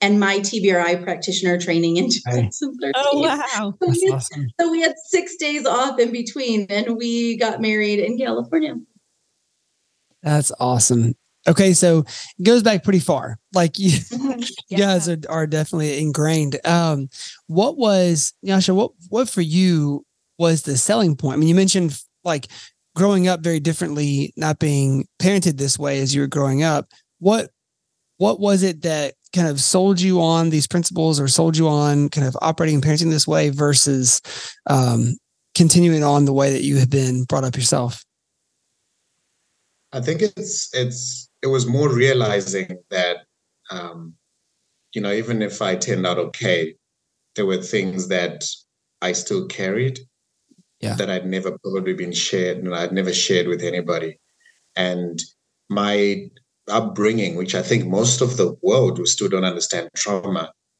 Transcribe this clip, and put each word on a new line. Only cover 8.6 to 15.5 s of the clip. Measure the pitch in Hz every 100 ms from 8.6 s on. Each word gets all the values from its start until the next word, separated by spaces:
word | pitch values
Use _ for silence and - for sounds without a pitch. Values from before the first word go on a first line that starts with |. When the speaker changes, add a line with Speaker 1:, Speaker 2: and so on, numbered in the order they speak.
| 302 233 - _ _ _ _ _ _ _ _ _ _ _ _ _
Speaker 2:
That's | 156 147 139 -
awesome. | 123 123 - 123 117 120 _ _ -
Okay, | 165 190
so | 175 180 160
it | - - - -
goes | 185 240
back | 220 196
pretty | - 190
far. | 147 143 - 110 _
Like, | 185 170 -
you, | 190
Speaker 1:
Mm-hmm. | 143 - 240 277 240 240 -
Speaker 2:
<laughs> | -
you | 190
guys | 202 185 160
Speaker 3:
Yeah. | 165 151
Speaker 2:
are, | 160
are |
definitely | 156